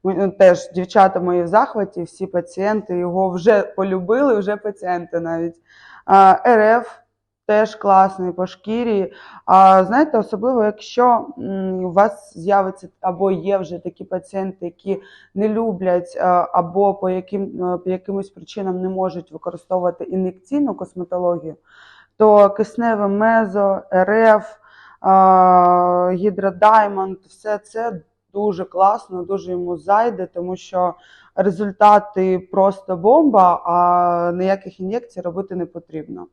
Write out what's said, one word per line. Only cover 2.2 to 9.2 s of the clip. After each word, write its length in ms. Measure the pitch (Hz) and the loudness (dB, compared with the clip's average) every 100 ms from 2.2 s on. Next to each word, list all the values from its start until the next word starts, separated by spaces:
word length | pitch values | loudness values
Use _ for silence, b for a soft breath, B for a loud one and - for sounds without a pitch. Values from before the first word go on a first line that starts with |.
| 190 | -6
пацієнти 720 | 180 175 - 202 214 208 175 | -6 -8 -6 -4 -4 -6 -6
його 320 | 175 180 190 | -4 -2 -4
вже 320 | 180 180 214 | 0 2 2
полюбили, 720 | - - 196 190 180 240 285 220 | 0 -6 -4 -4 -2 0 2 0
вже 220 | 202 208 | -2 -6
пацієнти 640 | 208 202 180 175 170 170 | -8 -10 -6 -6 -6 -8
навіть. 360 | 165 165 170 165 b b b b - | -6 -6 -8 -10 b b b b 2
А, 320 | 196 190 185 247 | 6 6 6 4
Р 140 | 233 | 4
Ф 400 | 214 240 233 - _ _ _ _ - | 4 2 -2 -20 _ _ _ _ -2
теж 280 | 214 220 - | 0 0 -2
класний 560 | 202 190 190 190 180 | 2 4 4 0 -8
по 160 | 180 185 | -6 -8
шкірі. 680 | - 208 226 247 202 185 B | -8 -8 -4 -2 -2 -4 B